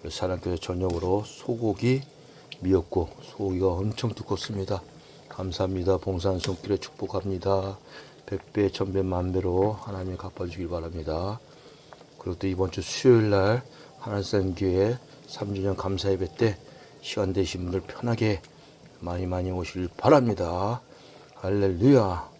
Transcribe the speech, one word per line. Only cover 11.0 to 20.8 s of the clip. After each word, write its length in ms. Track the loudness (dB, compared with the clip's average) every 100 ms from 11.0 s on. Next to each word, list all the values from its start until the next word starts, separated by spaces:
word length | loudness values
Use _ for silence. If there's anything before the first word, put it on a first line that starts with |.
| -4 -4 -4 -6 -12 -20 -20 -20 -20 -20 -20 -12
그리고 180 | -8 -4
또 100 | -2
이번 240 | 0 -2
주 100 | -2
수요일 500 | -6 2 8 8 8
날 320 | 4 4 2 -2 -20 -20 -14
하늘산 560 | -6 -4 0 0 0 0
교회 420 | 2 4 4 2 -8 -20 -16
삼 280 | -10 -6 -2
주년 200 | -2 -2
감사 360 | -2 -2 0
예배 240 | 0 -2 2
때 220 | 0 0 -10 -20 -20 -16
시간 320 | -8 -2 0
되신 300 | 2 0 -2
분들 180 | -2 -4
편하게 600 | -4 -6 -2 0 2 0 -6 -20 -20 -20 -20 -12
많이 260 | -6 -4 -2
많이 260 | 0 -2
오실 380 | -2 -4 -4 -6 0
바랍니다. 840 | 6 6 6 0 -2 0 -2 -4